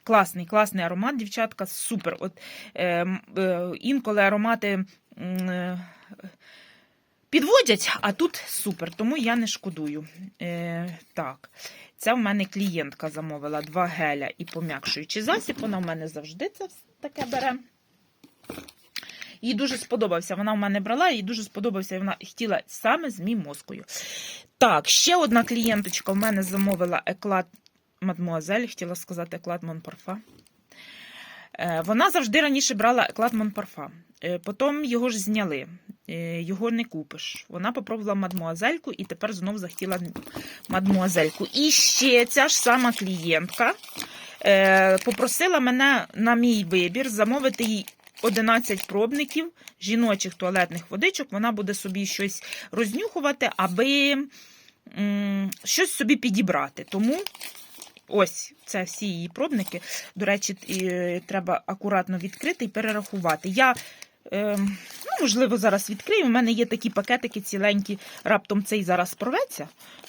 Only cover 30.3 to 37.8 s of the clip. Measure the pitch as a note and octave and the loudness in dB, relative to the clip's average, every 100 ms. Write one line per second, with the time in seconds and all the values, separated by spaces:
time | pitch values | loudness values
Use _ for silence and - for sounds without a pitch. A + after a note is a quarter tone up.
30.3 | - _ _ _ - - - - - - | -20 _ _ _ -20 -20 -20 -20 -20 -20
31.3 | - - - E3+ E3 E3 A3 F#4+ F4+ A#3+ | -20 -18 -6 -2 -2 0 4 4 4 2
32.3 | C4+ D4 C#4 - G#3+ A3+ B3 G3+ - A#3 | 2 4 2 0 2 4 4 2 2 0
33.3 | A3+ G#3+ G3+ G3 - C#3+ D#3+ _ _ E3 | 2 -2 -4 -10 -12 -14 -16 _ _ -6
34.3 | F3 F#3 G3+ C#4 D4 D4 A#3 B3 A3 F#3+ | -6 -6 0 0 0 -2 0 0 -2 0
35.3 | G#3+ G3 C#3 E3 F3 - - - E3 E3+ | 0 0 -2 -6 -16 -20 -20 -12 -8 -6
36.3 | E3+ E3+ F#3+ A#3 A3+ A#3 D#3+ D3+ E3 - | -6 -4 -4 -2 -2 -4 -8 -10 -10 -10
37.3 | - - F3 F#3+ B3 | -12 -12 -6 -6 -6